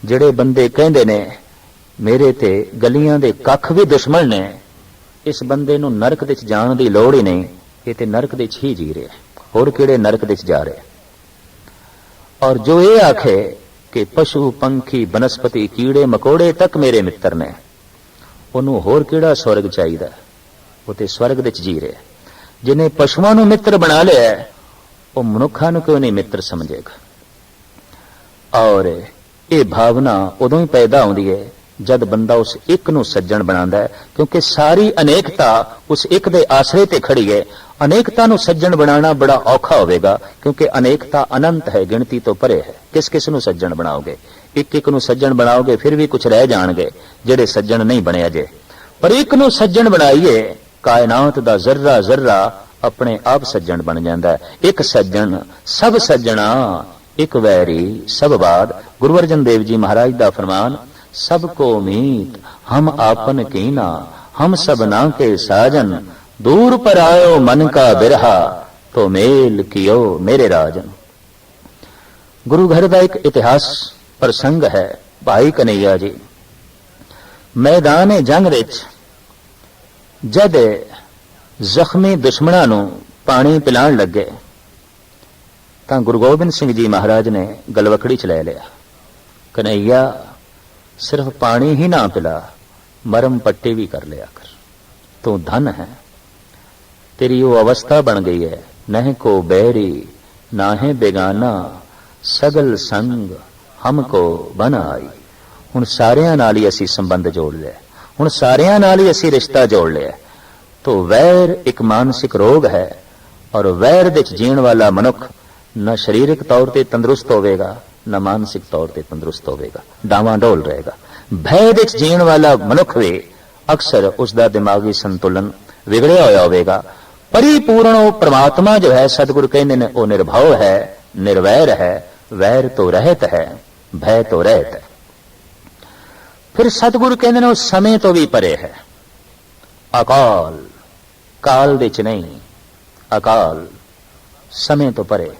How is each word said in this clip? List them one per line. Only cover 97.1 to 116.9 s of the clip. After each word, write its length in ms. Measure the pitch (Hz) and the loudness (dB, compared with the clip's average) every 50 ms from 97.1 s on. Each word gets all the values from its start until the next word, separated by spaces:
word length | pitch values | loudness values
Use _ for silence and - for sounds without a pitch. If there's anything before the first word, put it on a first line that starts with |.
| _ - | _ -6
ਤੇਰੀ 240 | 131 123 127 127 | -4 -2 0 0
ਉਹ 180 | 127 131 120 117 | 2 2 4 4
ਅਵਸਥਾ 420 | 110 110 127 - - - 147 151 | 4 2 0 -2 -2 0 0 0
ਬਣ 200 | 147 127 110 101 | 2 0 -2 -2
ਗਈ 240 | 95 90 87 87 85 | -2 -2 -4 -4 -4
ਹੈ, 180 | 82 82 - - - - - - - | -6 -8 -12 -18 -20 -20 -20 -12 -6
ਨਹਿ 240 | 104 110 120 135 135 | -4 -4 -2 -2 -4
ਕੋ 280 | - - 117 104 95 | -2 -2 0 0 0
ਬੈਰੀ 640 | 90 82 92 92 104 120 120 110 104 95 78 65 - - - - _ _ _ - _ _ - | 0 0 2 2 4 2 2 0 -2 -4 -4 -8 -12 -16 -20 -20 _ _ _ -20 _ _ -6
ਨਾਹੇ 400 | 104 98 101 104 104 110 143 147 | -4 -2 -2 -2 -2 -2 -4 -2
ਬੇਗਾਨਾ, 840 | 127 117 101 92 95 92 95 98 104 120 123 110 95 90 - - - - _ _ _ - _ _ _ - | 0 -2 -2 0 0 -2 -2 -2 -2 -2 -2 -4 -4 -8 -10 -14 -20 -20 _ _ _ -20 _ _ _ -10
ਸਗਲ 540 | - - - - 147 143 156 143 135 113 98 | -8 -6 -2 -2 0 0 2 0 0 -2 -4
ਸੰਗ 520 | - - - 101 110 123 123 120 104 92 90 - - - _ - _ _ - - - 120 | -6 -6 -6 -4 -4 -4 -6 -6 -8 -10 -12 -16 -20 -20 _ -20 _ _ -20 -8 -4 -2
ਹਮ 120 | 139 147 | -2 -2
ਕੋ 520 | 135 - - 98 87 85 85 85 - 85 85 | -4 -2 -2 0 0 0 -2 -4 -8 -14 -6
ਬਨ 200 | 92 104 123 143 | -4 -2 -2 0
ਆਈ।" 320 | 117 85 73 71 60 - 69 - - - - _ _ - - - - - - - | -2 -4 -6 -8 -10 -12 -14 -20 -20 -20 -20 _ _ -20 -20 -20 -20 -20 -10 -6
ਹੁਣ 80 | 127 123 | -6 -6
ਸਾਰਿਆਂ 540 | - - - 123 113 120 143 156 170 160 147 | -6 -2 0 2 2 4 4 2 2 2 2
ਨਾਲ 200 | 123 110 107 110 | 2 2 2 2
ਹੀ 120 | 107 101 | 2 0
ਅਸੀਂ 180 | - - 101 92 | 0 -2 -6 -6
ਸੰਬੰਧ 420 | - - 101 90 92 92 90 87 | -6 -6 -4 -2 -2 -2 -2 -4
ਜੋੜ 260 | 80 87 80 76 73 | -4 -4 -6 -6 -8
ਲਿਆ, 160 | 80 78 69 - - - _ _ - - - _ - | -10 -14 -14 -16 -18 -20 _ _ -20 -20 -20 _ -4
ਹੁਣ 80 | 143 156 | -4 -4
ਸਾਰਿਆਂ 520 | - - - 123 131 131 160 185 202 208 | -2 0 2 2 4 4 4 4 4 4
ਨਾਲ 200 | 202 190 190 190 | 4 4 4 4
ਹੀ 120 | 196 190 | 4 4
ਅਸੀਂ 200 | 160 - - 165 | 2 2 0 0
ਰਿਸ਼ਤਾ 340 | 143 131 - - 139 135 131 | 0 0 -2 0 0 2 2
ਜੋੜ 260 | 110 104 98 85 82 | 4 4 2 2 0
ਲਿਆ। 200 | 78 73 69 - - - - - - - - - - - _ _ _ _ _ | -2 -4 -6 -8 -10 -14 -20 -20 -20 -20 -20 -20 -20 -20 _ _ _ _ _
ਤੋ 200 | 139 123 98 90 | -4 -2 -2 0
ਵੈਰ 540 | 85 95 117 147 175 180 180 180 170 175 185 180 | 2 2 2 4 4 4 4 2 2 -2 -4 -4
ਇੱਕ 160 | - - - | -6 -4 -2
ਮਾਨਸਿਕ 540 | 113 113 107 110 127 135 127 - - 135 - | -2 0 0 0 0 0 -2 -4 -6 -6 -2
ਰੋਗ 300 | 98 98 110 131 156 147 | 0 2 4 4 4 2
ਹੈ, 380 | - - 92 92 - - - - - _ _ _ - _ _ - - - | 2 0 0 -4 -4 -10 -18 -20 -20 _ _ _ -20 _ _ -20 -8 -6
ਔਰ 120 | 110 101 98 | -2 -2 0
ਵੈਰ 420 | 90 87 98 127 156 185 185 180 | 0 2 2 4 4 4 4 2
ਵਿੱਚ 260 | 156 151 135 - - | 2 0 -2 -2 -4
ਜੀਣ 240 | 90 113 123 135 139 | -4 -2 -2 0 2
ਵਾਲਾ 300 | 131 123 117 113 110 104 | 2 2 4 4 4 2
ਮਨੁੱਖ 400 | 98 95 107 127 123 - - - - _ _ - - _ _ _ _ 117 | 2 2 0 0 0 -2 -10 -20 -20 _ _ -20 -20 _ _ _ _ -8
ਨਾ 180 | 101 107 113 | -4 -4 -4
ਸਰੀਰਕ 480 | 107 - - 104 113 135 143 156 143 - | -4 -4 -2 0 0 2 0 0 -4 -2
ਤੌਰ 260 | 156 135 123 127 131 | 0 2 2 2 2
ਤੇ 140 | 123 139 131 | 0 -2 -2
ਤੰਦਰੁਸਤ 480 | - | -2